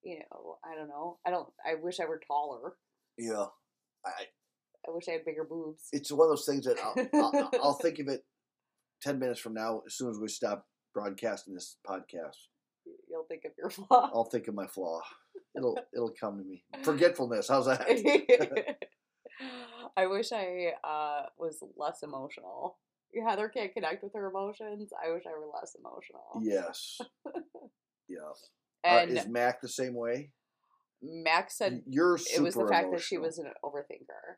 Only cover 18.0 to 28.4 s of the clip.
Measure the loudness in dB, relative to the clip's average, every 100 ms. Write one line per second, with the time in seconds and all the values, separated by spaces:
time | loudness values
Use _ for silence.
18 | 8 6 8 6 6 0 -2 -8 -12 _
19 | _ _ -20 -14 -12 -12 -14 -16 -6 2
20 | 2 2 0 -2 -2 -2 -2 -2 -4 -2
21 | -2 -4 -6 _ -8 -6 -14 -6 -6 -6
22 | -10 -8 -10 -12 -14 -8 -8 -8 _ _
23 | _ -4 0 0 -2 -4 -4 -2 -4 -4
24 | -8 -8 -6 -4 -6 -8 -10 -10 -10 -8
25 | -4 -4 -6 -10 -10 -10 -12 -14 -16 -16
26 | -16 -20 -12 -4 0 0 0 -8 -12 -12
27 | -14 _ -10 -10 -10 -18 -20 _ _ _
28 | _ -12 -12 -14